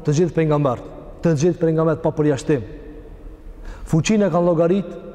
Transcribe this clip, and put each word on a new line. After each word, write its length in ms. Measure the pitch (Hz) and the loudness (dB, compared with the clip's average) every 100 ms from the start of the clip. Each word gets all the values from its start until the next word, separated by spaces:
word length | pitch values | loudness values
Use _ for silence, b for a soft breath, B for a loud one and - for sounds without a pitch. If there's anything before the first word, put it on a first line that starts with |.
| 147 | 0
të 100 | 147 | 2
gjithë 160 | 175 165 | 2 2
pejgamberët, 540 | 156 147 139 120 - - - - | 2 2 2 -2 -8 -16 -18 -2
të 120 | 170 143 | 0 2
gjithë 200 | 175 165 | 2 2
pejgamberët 420 | 165 160 165 147 | 2 2 2 0
pa 80 | 160 156 | -2 2
përjashtim. 500 | 151 135 - 139 101 - - - - - - - - - B B - | 2 2 0 -2 -2 -14 -16 -16 -18 -18 -18 -18 -18 -16 B B -2
Fuqinë 380 | 160 175 214 196 | 0 2 2 4
e 60 | |
kanë 120 | 170 175 | 4 2
llogarit 480 | 160 170 196 - - - | 4 4 2 -2 -10 -14